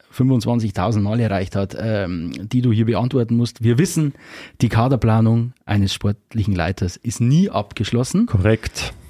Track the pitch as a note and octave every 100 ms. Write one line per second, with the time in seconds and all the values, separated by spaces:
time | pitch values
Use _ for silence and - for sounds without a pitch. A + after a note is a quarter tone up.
0 | _ - B2+ C3 A2 A#2+ A2 G2 F#2+ G#2+
1 | G2+ A2+ A2 G2 F#2 G2 G2 - A2 G#2+
2 | F#2 F2+ E2 - G#2+ B2+ B2 G#2+ A2+ G#2
3 | B2 C3+ A2+ A#2 A#2+ - A#2 A#2+ F3 E3
4 | D3 - - - - _ A#2 A2 B2+ C3
5 | A2+ A2 A2+ A2+ A#2+ - - G2+ G2 -
6 | G#2 G2+ _ A2+ G2+ F2+ D#2+ F#2+ F2+ -
7 | A#2+ - A#2+ D3+ G3 - G2+ - G#2+ A#2
8 | B2+ F#3 A#3+ G2 G2 A2 - - - -